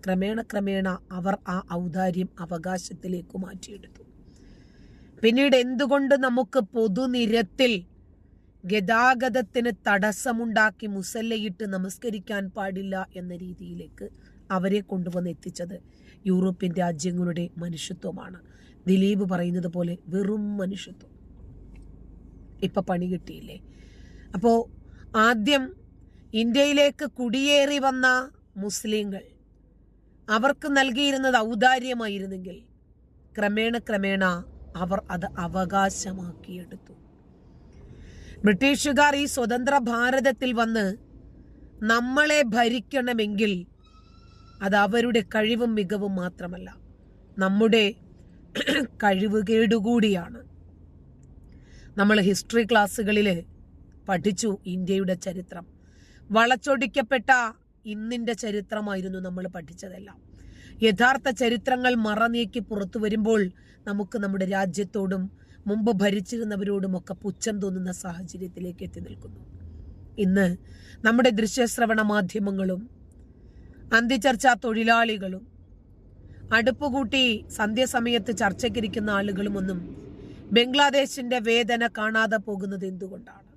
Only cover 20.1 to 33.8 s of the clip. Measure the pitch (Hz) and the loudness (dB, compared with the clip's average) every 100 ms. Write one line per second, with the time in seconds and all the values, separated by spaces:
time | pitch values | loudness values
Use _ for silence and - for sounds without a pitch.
20.1 | 180 196 214 208 202 185 196 - - - | -2 -2 -2 -4 -4 -4 -6 -12 -18 -20
21.1 | - - - - - - - - - - | -20 -20 -20 -20 -20 -20 -20 -20 -20 -20
22.1 | - - - - - 190 202 185 180 180 | -20 -20 -20 -20 -8 -4 -4 -2 -2 -2
23.1 | 180 - 160 - - - - - - - | -6 -8 -16 -16 -18 -18 -20 -20 -20 -20
24.1 | - - 202 233 233 233 - - - - | -20 -10 0 4 4 2 -10 -20 -20 -6
25.1 | 220 220 240 214 285 262 381 - - - | 2 4 4 2 2 0 -10 -20 -20 -20
26.1 | - - 220 233 233 285 285 285 285 294 | -20 -8 -2 0 4 4 6 4 2 -10
27.1 | - 247 254 277 285 277 285 269 254 254 | -6 -4 -2 4 4 4 2 0 2 2
28.1 | 254 262 - _ - 202 196 220 214 208 | 2 0 -12 _ -10 -8 -6 -4 -4 -4
29.1 | 190 - _ _ _ _ _ _ _ _ | -8 -14 _ _ _ _ _ _ _ _
30.1 | _ - 214 254 370 311 277 269 240 285 | _ -2 2 2 0 0 2 2 2 0
31.1 | 269 262 254 220 233 247 254 247 247 226 | 2 2 2 2 4 4 4 0 -4 -4
32.1 | 202 190 190 185 170 - _ _ _ _ | -6 -8 -10 -12 -16 -20 _ _ _ _
33.1 | _ - - 208 208 226 233 | _ -18 -2 -2 0 0 -2